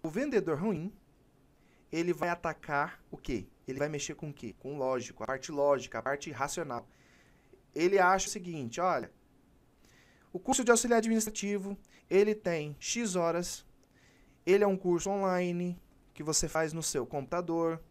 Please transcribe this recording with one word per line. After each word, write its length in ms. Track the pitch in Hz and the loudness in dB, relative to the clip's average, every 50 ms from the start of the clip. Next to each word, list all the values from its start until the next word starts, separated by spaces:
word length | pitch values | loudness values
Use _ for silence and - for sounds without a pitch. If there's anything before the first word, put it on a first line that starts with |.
O 80 | _ 165 | _ -6
vendedor 480 | 151 196 269 302 262 214 180 170 156 135 | -4 -2 -2 2 2 0 2 2 -2 0
ruim, 320 | 170 226 208 147 156 190 - - _ _ _ _ _ _ _ _ _ _ _ _ _ _ _ _ _ _ | 0 -2 -2 -2 -4 -8 -10 -12 _ _ _ _ _ _ _ _ _ _ _ _ _ _ _ _ _ _
ele 220 | - 160 170 175 170 | -4 -2 0 0 0
vai 160 | 160 170 175 | 0 0 -2
atacar 720 | 170 170 - 165 156 - - - 151 143 147 165 - - - _ | -2 -2 -2 -6 -6 -6 -6 -2 0 0 0 0 -4 -14 -18 _
o 60 | - | -16
quê? 320 | - - - 135 107 90 - _ _ _ | -14 -6 -4 -4 -4 -4 -6 _ _ _
Ele 140 | - 131 135 | -10 -4 -4
vai 80 | 143 147 | -2 -2
mexer 260 | 156 147 139 - 156 | -2 -4 -6 -6 -8
com 160 | - - 156 | -10 -10 -12
o 20 | 139 | -12
quê? 220 | - - 113 185 _ | -10 -12 -12 -12 _
Com 160 | - 131 143 | -12 -10 -6
o 20 | 147 | -4
lógico, 460 | 135 131 131 127 123 - - - 107 | -2 0 0 -2 -4 -6 -12 -10 -6
a 20 | |
parte 240 | 113 131 135 131 - | -6 -6 -6 -6 -8
lógica, 480 | 160 143 139 143 143 135 113 - - 117 | -2 2 4 4 4 4 2 -6 -8 -6
a 40 | 113 | -4
parte 280 | 131 139 139 - 165 | -2 -4 -4 -6 -10
racional. 580 | 147 110 135 147 - - 170 143 123 120 - - _ _ _ _ _ _ _ _ _ _ _ _ - _ _ _ _ | -4 -4 -4 -4 -2 -6 -6 -6 -6 -8 -10 -12 _ _ _ _ _ _ _ _ _ _ _ _ -20 _ _ _ _
Ele 240 | 143 160 180 196 196 | 2 2 4 6 6
acha 300 | 185 180 190 190 185 - | 6 6 6 4 2 -2
o 20 | |
seguinte, 500 | - 214 180 175 170 156 135 156 - - | -6 -8 -8 -8 -8 -6 -6 -6 -4 -2
olha, 300 | 175 185 175 135 113 - _ _ _ _ _ _ _ _ _ _ _ _ _ _ _ - _ - - _ _ _ _ _ _ | 0 0 0 0 -2 -6 _ _ _ _ _ _ _ _ _ _ _ _ _ _ _ -20 _ -20 -20 _ _ _ _ _ _
o 60 | - | -10
curso 240 | - - - - 254 | -2 0 0 0 6
de 80 | 214 | 6
auxiliar 280 | 240 226 - 240 233 233 | 6 6 6 4 4 4
administrativo, 760 | 220 226 226 226 214 220 214 - - 202 202 202 190 196 202 196 - - - - _ _ | 4 4 2 2 2 0 -4 -6 -4 -2 -2 -2 -4 -6 -10 -10 -12 -20 -20 -20 _ _
ele 240 | - 190 208 208 214 | 4 6 6 6 4
tem 400 | 214 - 185 170 160 151 147 147 - | 0 0 -2 -2 -2 -4 -6 -10 -10
X 380 | - - - 233 240 220 180 | -6 -6 -4 -2 -2 -2 0
horas, 500 | 185 170 165 165 170 175 - - - - - - _ _ _ _ _ _ - _ _ - _ _ _ _ | 0 0 2 0 0 -2 -4 -8 -12 -14 -20 -20 _ _ _ _ _ _ -20 _ _ -20 _ _ _ _
ele 160 | - 185 202 208 | 4 6 6 6
é 40 | 202 | 4
um 80 | 196 | 2
curso 340 | 185 196 180 175 170 160 196 | 2 2 2 2 2 2 0
online 680 | 196 202 196 190 185 180 180 175 175 175 180 180 175 - - - - _ _ _ _ | -2 0 2 2 2 2 0 0 -2 -2 -2 -4 -6 -8 -12 -20 -20 _ _ _ _
que 80 | - 151 | -10 -6
você 260 | 151 156 - - 156 | -2 0 0 0 0
faz 240 | - 160 160 156 147 | 0 0 0 0 -2
no 120 | 165 156 | -4 -6
seu 200 | - - 147 120 | -2 -2 -2 -4
computador 760 | 117 - 147 135 127 - 175 180 170 165 165 165 165 165 160 - - | -2 -4 -6 -6 -4 -4 -4 -2 -2 -2 0 0 0 -2 -4 -8 -18